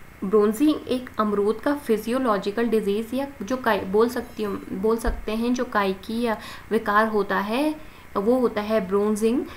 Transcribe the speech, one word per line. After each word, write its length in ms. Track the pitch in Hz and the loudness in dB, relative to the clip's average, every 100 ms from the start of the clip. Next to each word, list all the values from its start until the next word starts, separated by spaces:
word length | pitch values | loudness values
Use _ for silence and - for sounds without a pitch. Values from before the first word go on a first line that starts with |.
| - - | -20 -8
bronzing 640 | 190 214 214 220 302 294 - | 2 4 4 4 2 2 -2
एक 220 | 254 254 - | -4 -4 -2
अमरूद 360 | 214 202 202 220 | 0 2 0 0
का 200 | 285 285 | -2 -2
physiological 920 | - 214 226 262 254 202 202 233 233 | 0 -2 0 0 2 0 0 -2 0
disease 480 | 220 196 202 226 254 | 2 2 -2 -2 -4
या 120 | 277 - | -4 -8
जो 160 | 196 254 | -6 -2
काई-, 280 | 240 196 190 | 0 0 2
बोल 240 | 214 240 | 2 2
सकती 340 | 247 - - | 0 -8 -6
हूँ, 180 | 208 190 - | -6 -6 -8
बोल 240 | 190 220 226 | -2 0 0
सकते 380 | 226 - - 226 | 0 -4 -4 -2
हैं, 180 | 240 | 0
जो 120 | 247 247 | 0 0
काइकी 560 | 208 196 196 - 226 | 0 0 -2 -6 -2
या 160 | 233 214 - - - | -2 -2 -6 -14 -2
विकार 360 | 220 220 208 220 | -2 4 4 4
होता 300 | 214 196 190 | 2 0 0
है, 580 | 202 240 302 302 - - - 202 | 0 0 0 -2 -12 -18 -6 0
वो 220 | 202 254 | 2 4
होता 220 | 202 208 | 2 0
है 260 | 208 220 185 | 0 0 2
ब्रोंजिंग। 580 | 202 214 208 226 269 - | 2 2 2 2 2 -2